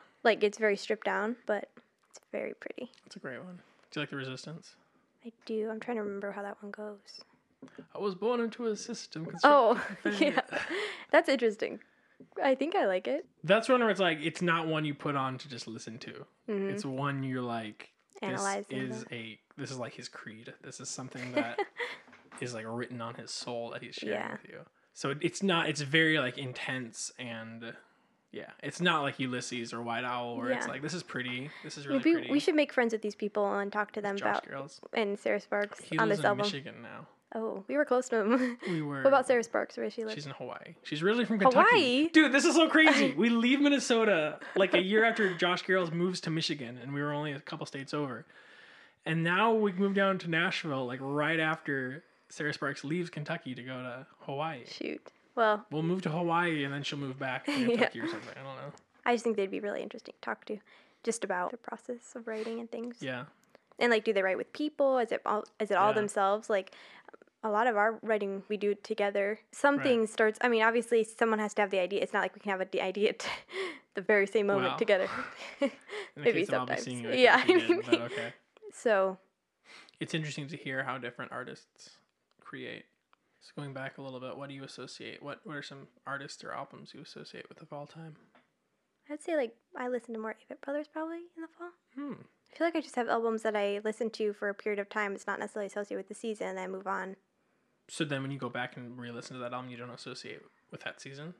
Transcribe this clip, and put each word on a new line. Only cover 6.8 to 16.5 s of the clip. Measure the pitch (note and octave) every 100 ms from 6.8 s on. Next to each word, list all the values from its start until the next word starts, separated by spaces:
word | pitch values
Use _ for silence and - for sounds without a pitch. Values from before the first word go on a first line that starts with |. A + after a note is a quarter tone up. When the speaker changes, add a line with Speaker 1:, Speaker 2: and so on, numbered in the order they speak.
| G#3+ G3+ - - - _ _ _ - - - -
Speaker 2:
I |
was | G3 F3+
born | A3 A#3+
into | A#3 A#3 A#3
a | G#3
system | - A3+ - D#3+ E3 E3+ C#4
Speaker 1:
Oh, | C#4+ A3+ B3 -
<laughs> | G3+
Speaker 2:
constructed | G#3 G3+
to | D4
Speaker 1:
yeah. | B3+
Speaker 2:
fail. | - - - F#4 G#4 - -
Speaker 1:
That's | D4+ E4
interesting. | C4+ A#3 G3+ - - - _ _ - - -
I | C#4 C4
think | D4 G4
I | A3
like | F#3 A#3
it. | D4 - _ D#3
Speaker 2:
That's | G#3 A3+
one | B3
where | A3+
it's | F#3
like, | F3+ D#3
it's | D#3 -
not | F3 E3 D#3+
one | D#3 D3+
you |
put | C#3+ D3+ C#3+
on | C3 B2+
to | C#3+
just | A#2 -
listen | A2+ - A2+
to. | - - - _
Speaker 1:
Mm-hmm. | -